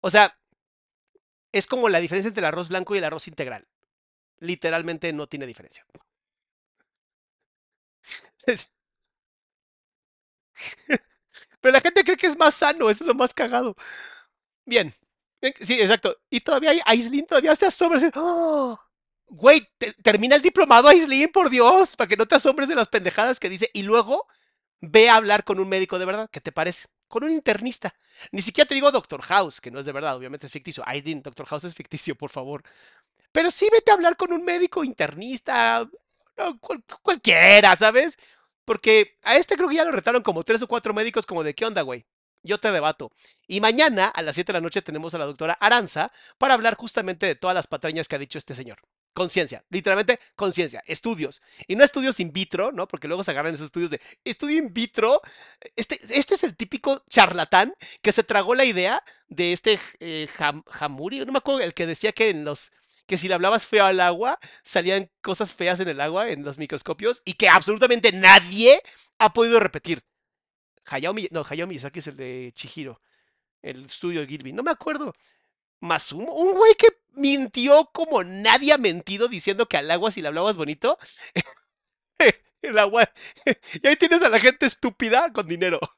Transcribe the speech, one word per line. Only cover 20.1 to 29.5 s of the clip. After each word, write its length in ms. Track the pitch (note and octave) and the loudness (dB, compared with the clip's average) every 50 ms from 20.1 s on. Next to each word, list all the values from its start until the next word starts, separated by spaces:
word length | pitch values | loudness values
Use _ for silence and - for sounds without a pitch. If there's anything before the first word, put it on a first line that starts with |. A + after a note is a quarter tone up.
| G#3 G#3 G#3+ B3+ C#4 | 2 4 4 4 4
el 60 | D4 | 4
diplomado, 460 | C4+ F4+ - - F#4+ C#4+ B3 A#3 B3 D4 | 4 4 4 4 6 8 8 8 10 10
Aislinn, 420 | E4 F4 D#4+ C#4+ C4+ C4+ D4 E4 | 8 8 6 4 2 2 0 2
por 180 | - G4 F#4 C#4+ | 2 2 2 2
Dios, 460 | B3+ B3 A#3 A#3+ F4+ F#4 F#4+ - - | 4 6 6 6 8 6 4 2 0
para 120 | - A#3+ F3 | -4 -2 -2
que 100 | G#3+ G3+ | 0 -2
no 100 | A3+ G#3+ | 0 2
te 80 | - | 2
asombres 340 | D#4 - D4 C4 B3 C#4 C4+ | 2 4 2 0 0 -2 -2
de 60 | D#4+ | -2
las 120 | C#4 A3 - | -2 -2 -2
pendejadas 500 | - A3 F#3 F3+ - - G#3+ B3 C4+ - | -2 -4 -4 -2 -2 0 -2 -2 -2 -4
que 100 | - F#3 | -6 -8
dice. 200 | F#3+ F3+ A3 - _ | -6 -6 -6 -6 _
Y 100 | G#3 G3 | -8 -4
luego 440 | G3 A3 A#3+ A3+ G3+ C4+ F4+ - _ _ _ _ _ _ _ _ _ _ _ | 0 2 2 2 0 -4 -6 -6 _ _ _ _ _ _ _ _ _ _ _
ve 280 | - D#3+ D3 A3 A3 A#3+ | -20 2 6 6 8 8
a 60 | A#3 A3 | 8 6
hablar 260 | A3 G3+ G#3 G#3 G3+ | 6 4 0 0 0
con 160 | - G3+ F#3+ | -4 -4 -4
un 100 | F#3+ F#3+ | -2 -2
médico 300 | F#3+ F#3+ F#3+ F3+ - F#3 | -2 -4 -4 -4 -4 -6
de 60 | F#3 | -6
verdad, 240 | F#3 F#3+ G#3 A3 G#3+ | -6 -6 -8 -10 -12
¿qué 100 | - D3 | -14 -14
te 100 | _ D#3+ | _ -10
parece? 360 | - - D#3+ F3 F3+ - - _ _ _ _ _ | -6 -6 -6 -6 -6 -10 -14 _ _ _ _ _
Con 160 | - A#3 C4+ | -10 -8 -4
un 80 | D#4 | -4
internista. 640 | D#4+ D#4 - - G#3+ G#3 G#3+ B3+ A#3+ - - F#3 _ _ _ _ _ _ - - | -4 -4 -2 -2 -4 -2 -4 -8 -8 -8 -10 -12 _ _ _ _ _ _ -20 -12
Ni 100 | - G3 | -8 -6
siquiera 260 | G3 A3+ - - D4 - | -6 -4 0 0 0 2
te 80 | C#4+ | 2
digo 160 | C4+ C4+ C#4+ | 0 0 2
Doctor 300 | C4+ A#3+ - _ D#3 C3+ - | 0 0 -6 _ -16 -16 -8
House, 380 | - F3 G3+ F#3+ D#3 | 0 0 0 0 0